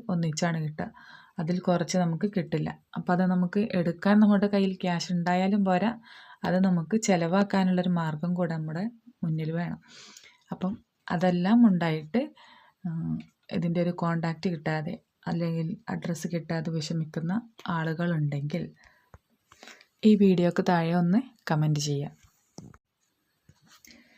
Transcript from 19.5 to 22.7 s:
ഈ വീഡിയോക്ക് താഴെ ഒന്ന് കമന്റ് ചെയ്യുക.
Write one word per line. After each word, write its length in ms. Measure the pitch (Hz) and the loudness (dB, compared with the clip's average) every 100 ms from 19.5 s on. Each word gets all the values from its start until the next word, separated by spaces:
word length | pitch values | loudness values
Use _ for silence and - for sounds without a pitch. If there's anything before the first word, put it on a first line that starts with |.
| - - - _ _ | -20 -20 -20 _ _
ഈ 80 | 220 208 | 6 8
വീഡിയോക്ക് 480 | 196 180 175 170 190 | 6 6 2 2 2
താഴെ 260 | 175 165 | 2 2
ഒന്ന് 280 | 175 175 202 269 _ - | 2 2 2 0 _ -4
കമന്റ് 320 | 156 151 147 | 0 2 0
ചെയ്യുക. 340 | 147 143 147 - _ _ _ - - | -2 -4 -6 -12 _ _ _ -20 -20